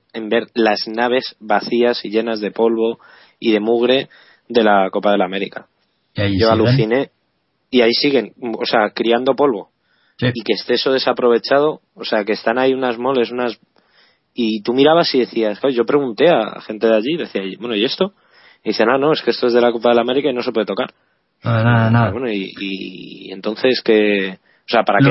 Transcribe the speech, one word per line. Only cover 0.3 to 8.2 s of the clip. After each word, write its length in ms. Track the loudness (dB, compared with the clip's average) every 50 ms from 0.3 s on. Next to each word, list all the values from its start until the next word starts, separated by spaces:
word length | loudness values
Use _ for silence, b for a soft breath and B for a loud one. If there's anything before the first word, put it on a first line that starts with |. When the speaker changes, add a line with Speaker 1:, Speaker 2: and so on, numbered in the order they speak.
| -2 -2 -2 -2 _
Speaker 1:
las 340 | 0 0 2 0 0 -4 -6 -4
naves 440 | -2 0 0 0 -2 -2 -6 -14 _
vacías 640 | -4 -2 -2 -2 -2 -2 0 2 2 2 0 -2 -6
y 60 | -4
llenas 320 | -2 -2 -2 -2 -4 -4
de 100 | -6 -6
polvo 480 | -2 0 0 0 2 0 -2 -2 -4 b b b b b b b b b
y 140 | 0 0 2
de 80 | 2
mugre 480 | 2 0 0 2 2 2 2 0 0 b b b b b b b b -2
de 120 | 0 2 4
la 260 | 4 4 4 2 0
Copa 200 | -2 -2 0 0
de 60 | 2
la 80 | 2 0
América. 420 | -2 -2 -6 -8 -8 -10 -14 -18 _ _ _ _ _ _ _ _ _ _
Speaker 2:
Y 60 | -4
ahí 120 | -2 -2 0
Speaker 1:
Yo 120 | 2 2 4
Speaker 2:
siguen. 20 | 4 4 4
Speaker 1:
aluciné 420 | 2 2 2 2 2 0 0 -2 -4 _ _ _ _ _ _ _ _ _ _ _ _
y 100 | 2 4
ahí 100 | 4 4 4
siguen, 400 | 2 0 2 2 0